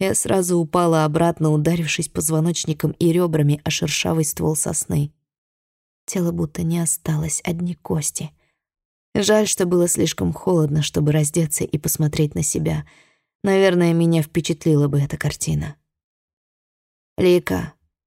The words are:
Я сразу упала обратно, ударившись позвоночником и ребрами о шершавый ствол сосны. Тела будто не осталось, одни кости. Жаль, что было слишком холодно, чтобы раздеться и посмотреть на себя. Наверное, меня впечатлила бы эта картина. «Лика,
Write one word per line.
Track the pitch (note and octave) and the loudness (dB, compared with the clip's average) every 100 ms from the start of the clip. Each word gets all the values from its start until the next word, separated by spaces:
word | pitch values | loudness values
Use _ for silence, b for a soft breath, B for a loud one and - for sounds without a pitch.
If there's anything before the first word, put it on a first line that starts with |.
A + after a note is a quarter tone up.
Я | F#3+ | 0
сразу | - - F#3+ F3 F3 | 0 2 2 2 2
упала | D#3+ F3+ E3+ D#3+ | 2 2 4 4
обратно, | D3+ D#3+ E3+ E3 D#3 | 2 2 2 2 2
ударившись | D3+ D#3 F3 D#3 - - | 2 2 0 -2 -4 -4
позвоночником | - D#3+ D#3+ E3 D#3+ - D3+ D3 | -4 0 0 0 -2 -4 -2 -2
и | - E3+ | 0 2
ребрами | E3+ F3 D#3 D3 D3 | 2 2 2 2 2
о | - | -2
шершавый | - D#3 - F3+ D#3+ | -4 -4 -4 -2 0
ствол | D#3 - D#3+ D3+ | -2 -2 -2 -2
сосны. | D#3+ D#3+ - D#3+ D3 _ _ _ _ _ _ _ _ _ - | -4 -4 -2 -2 -2 _ _ _ _ _ _ _ _ _ -8
Тела | F#3+ F3 | -4 -2
будто | E3+ D#3+ - | -2 -6 -4
не | E3 E3+ | -2 -2
осталось, | E3 - - D3+ D#3+ - | -2 -4 -2 -2 -2 -6
одни | - E3 F3 | -6 -6 -6
кости. | E3+ - D#3+ D3 - D3+ _ _ _ _ _ _ _ _ | -8 -6 -4 -4 -8 -12 _ _ _ _ _ _ _ _
Жаль, | G#3+ G3+ G#3+ G#3 | -2 2 2 2
что | - F3+ | 0 0
было | F3 F3 | 2 2
слишком | - F3 - F3+ | 0 -2 -2 -4
холодно, | D#3 - F3 D3+ D3+ | -4 0 0 2 0
чтобы | C#3+ E3 D3+ | -2 0 2
раздеться | D3+ D3 F3 D#3+ - | 2 0 0 -2 -2
и | - D#3 | -4 -4
посмотреть | - - D3+ D#3 D3+ | -4 -2 -2 0 -2
на | F3 | -2
себя. | D#3 E3+ D#3+ D#3 D3 b b b b _ | -4 -2 -2 -4 -8 b b b b _
Наверное, | G3 F#3+ G3 F3 E3+ | 0 4 4 4 2
меня | E3 E3 E3 | 2 2 2
впечатлила | D3 E3+ - E3 E3 D3 C#3+ | 0 -4 -4 -2 2 2 2
бы | C#3+ | 0
эта | C#3+ - | -2 -4
картина. | D3 - - D2 D3 - _ _ _ _ _ _ _ _ _ _ _ _ _ - | -6 -4 -4 -4 -6 -12 _ _ _ _ _ _ _ _ _ _ _ _ _ -2
«Лика, | F3+ F3+ - - E3+ _ _ _ | 2 2 0 -6 -6 _ _ _